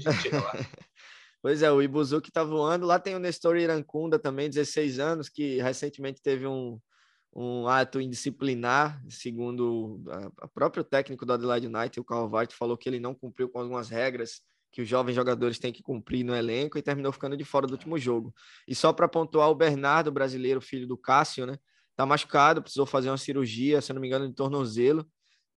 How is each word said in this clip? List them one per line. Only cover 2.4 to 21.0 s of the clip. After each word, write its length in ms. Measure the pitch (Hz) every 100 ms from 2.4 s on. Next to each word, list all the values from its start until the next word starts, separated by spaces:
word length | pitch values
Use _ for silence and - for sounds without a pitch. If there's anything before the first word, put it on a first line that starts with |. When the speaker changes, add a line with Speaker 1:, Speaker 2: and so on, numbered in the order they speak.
Speaker 2:
voando. 420 | 156 156 151 175 175
Lá 140 | 180
tem 160 | 190 185
o 40 |
Nestor 360 | 180 160 170 170
Irankunda 640 | 165 160 147 151 165 156
também, 300 | 151 135 151
dezesseis 500 | 139 143 156 147 127
anos, 300 | 151 165 139
que 320 | - 147 131
recentemente 600 | 127 131 147 143 135 135
teve 240 | 143 135 135
um, 320 | 135 123 113 - _ _ _ _
um 320 | - 123 123 120
ato 360 | 131 131 135
indisciplinar, 1000 | 131 120 135 131 139 123 120 135 151 147 123
segundo 960 | 117 123 117 120 123 120 117 110 107 -
a, 340 | 85 98 -
a 40 | -
próprio 340 | - 151 -
técnico 420 | 156 139 135 131 123
do 60 |
Adelaide 360 | 123 123 120 120
United, 300 | 110 113 -
o 60 |
Carl 260 | 123 117 113
White, 240 | 110 117
falou 240 | - 120 117
que 120 | 131
ele 100 | 127
não 160 | 120 131
cumpriu 320 | 127 - 127
com 100 | 120
algumas 300 | 120 123 117
regras 540 | 113 131 123 113 - _ _ _
que 120 | -
os 60 | 113
jovens 260 | 127 123 123
jogadores 420 | 127 120 120 113
têm 140 | 123
que 100 | 117
cumprir 440 | - 123 - 127 123
no 100 | 120
elenco 420 | 117 120 147 147
e 40 |
terminou 320 | 143 143 139
ficando 240 | 135 139 143
de 80 | 143
fora 200 | 143 135
do 60 |
último 260 | 131 160 160
jogo. 360 | 123 117 113 - - - -
E 80 | 127
só 160 | 160
pra 160 | 156 170
pontuar, 420 | 165 160 156 151
o 60 | 143
Bernardo, 560 | 160 139 139 156 151
brasileiro, 480 | 139 135 127 131 131
filho 260 | - 131 123
do 120 |
Cássio, 480 | 123